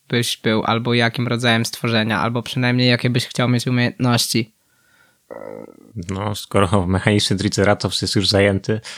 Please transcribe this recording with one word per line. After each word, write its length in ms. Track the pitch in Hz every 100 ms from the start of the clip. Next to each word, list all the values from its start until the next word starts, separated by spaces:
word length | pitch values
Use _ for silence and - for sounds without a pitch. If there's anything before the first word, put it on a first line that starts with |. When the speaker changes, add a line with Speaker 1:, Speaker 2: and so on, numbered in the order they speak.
| -
Speaker 1:
byś 280 | 120 120 -
był, 260 | 117 110
albo 300 | - 113 120
jakim 340 | 120 117 - 120
rodzajem 360 | 117 120 113
stworzenia, 560 | 117 - 120 113 110 104
albo 220 | 113 120
przynajmniej 460 | 113 131 123 123 123
jakie 220 | 123 127
byś 160 | 120 -
chciał 220 | - 123
mieć 180 | 123 131
umiejętności? 880 | 123 120 - 127 117 - 117 110 _ _ _ _ _ _ _ - 57 52 52 53 50 - 110 85
Speaker 2:
No, 240 | 95 104
skoro 520 | 104 - 98 95 104 87
mechaniczny 500 | 95 - 104 - 95
Triceratops 680 | 98 - 98 104 98 -
jest 140 | 95 110
już 120 | 95
zajęty, 520 | 101 101 98 - 110 -